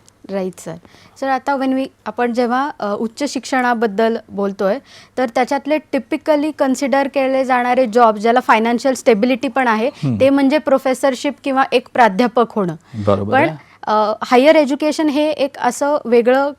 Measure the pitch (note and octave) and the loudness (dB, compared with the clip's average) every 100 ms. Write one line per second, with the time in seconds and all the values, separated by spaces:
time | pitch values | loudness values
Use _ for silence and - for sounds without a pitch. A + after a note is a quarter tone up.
0 | _ _ - G3 F#3 - F3 E3+ - - | _ _ -10 -8 -8 -10 -14 -16 -18 -20
1 | - - C4+ C4 C#4 C#4 C4 C4 C4+ - | -20 -8 -4 -4 -2 -2 -2 -2 -4 -10
2 | - G#3+ A#3+ A#3 A#3+ B3 D4 - G#3 G3+ | -10 -4 -2 -2 -2 -2 -4 -6 -6 -4
3 | A3+ - C#4+ C4+ - C4 B3 A#3 A3+ G3 | -6 -6 -6 -6 -4 -2 0 0 -2 0
4 | A3+ A3+ - G3 G3+ G3 G3 B3+ - - | 0 -2 -6 -6 -6 -2 -2 -2 -8 -20
5 | - - B3+ - A#3+ C#4 C#4 D4+ - C#4 | -12 -6 -4 -2 -2 -2 -2 -4 -2 -6
6 | - D#4 - D4 D#4 D4 C#4 B3+ C#4 C#4 | -4 -4 0 0 -2 -2 -2 -2 0 0
7 | C#4 C#4 C4 C4+ B3+ B3+ B3 B3 B3+ A3+ | 0 -2 -2 0 0 0 0 0 0 4
8 | A#3 G#3+ A3 B3 - A3+ A3+ A#3+ C#4 B3+ | 4 4 0 2 2 2 2 0 -2 0
9 | - G#3 B3 B3+ C#4 C4+ B3 G#3+ B3 - | 2 2 2 0 -2 -2 0 0 -2 -4
10 | C#3+ A#2+ C4+ C#4 C4+ D4+ - C4+ C4+ B3+ | -4 2 2 4 2 0 2 0 0 -2
11 | C#4 B3 D4 - C#4 C4 - B3 - - | -2 -2 -6 -6 -4 -2 0 -2 -2 2
12 | A3+ F#3+ A#3+ C4 A3 A3 F3+ D#3 _ A2+ | 2 4 0 0 0 -2 -4 -6 _ -4
13 | G2+ G2+ G2+ B2+ E3 D3+ - _ - G#3+ | 0 0 2 2 0 -2 -14 _ -2 0
14 | G#3+ G#3+ - B3 C#4+ D#4+ C4+ C#4+ D4+ D4 | 0 -4 2 4 6 6 4 0 -2 0
15 | D4+ C#4 D4+ - C#4 - B3 - C#4+ D4 | -2 0 -2 -2 -4 -4 -4 -2 -2 -2
16 | A#3 A#3+ A#3 C4 C#4+ | 2 2 4 2 0